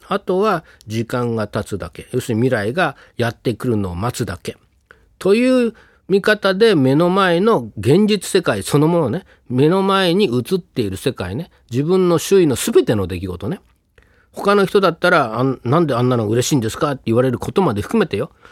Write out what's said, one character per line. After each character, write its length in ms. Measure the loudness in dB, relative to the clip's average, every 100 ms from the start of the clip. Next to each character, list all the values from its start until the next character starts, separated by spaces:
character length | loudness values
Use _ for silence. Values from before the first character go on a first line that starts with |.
| -8
あ 100 | -6
と 200 | -2 0
は 260 | 0 -2 -6 _ -8
時 200 | -6 -4
間 320 | -4 -4 -4
が 100 | -4
経 180 | -6 -6
つ 120 | -8
だ 140 | -10
け。 180 | -14 -8
要 80 | -6
す 140 | -4
る 20 | 0
に 60 |
未 80 | 0
来 240 | 0 -2
が 240 | -2 -4 -4 -14 -4
や 140 | -4
っ 60 | -2
て 180 | -6
く 160 | -4 -2
る 80 | -2
の 140 | -2
を 40 | -4
待 180 | -6 -6
つ 80 | -8
だ 120 | -8
け。 160 | -12 -14 _ _ _ -20 _ _
と 160 | 0
い 340 | 2 2 2 0
う 60 | -4 _ _ -2
見 120 | 0
方 340 | 2 0 0 2
で 200 | 2 4
目 200 | 4 4
の 140 | 2
前 300 | 2 2 2
の 320 | 2 0 -2 -4
現 300 | 2 4 4
実 220 | 0 0
世 120 | 0
界 220 | 0 -4
そ 160 | -2 2
の 80 | 2
も 120 | 2
の 100 | -2
ね。 140 | -4 -10 _ -6
目 220 | 2 2
の 140 | 2
前 320 | 2 2 2 2
に 100 | 2
映 300 | 0 -2 -6
っ 40 |
て 220 | -4 -6
い 80 | -4
る 80 | -4
世 160 | -6
界 220 | -6 -8 -8
ね。 160 | -10 _ _
自 120 | -4
分 260 | 0 2 2
の 80 | 0
周 240 | 2 4
囲 60 | 4
の 80 | 0
全 280 | 0 2
て 120 | 2 -2
の 120 | -2
出 120 | -6
来 80 | -8
事 200 | -8 -8
ね。 140 | -8 -12 _ _ _ _ _ _
他 240 | -4 0 2
の 100 | 2
人 160 | 2
だ 80 | 2
っ 100 | 2
た 120 | 2
ら、 280 | 2 2 0
あ 40 |
ん-、 180 | -2 -2
「な 160 | 0 0
ん 80 | 2
で 60 |
あ 80 | 0
ん 80 | 0
な 80 | 0
の 100 | 0
嬉 200 | 0 0
し 40 |
い 20 | 0
ん 20 |
で 100 | -2
す 80 | -4
か？」 140 | -4
っ 20 | -4
て 60 | 0
言 100 | 2
わ 60 |
れ 100 | 2
る 80 | -2
こ 120 | -2
と 100 | 0
ま 120 | 0
で 80 | -2
含 180 | -2 -2
め 80 | 0
て 100 | -2
よ。 140 | -6 _ -20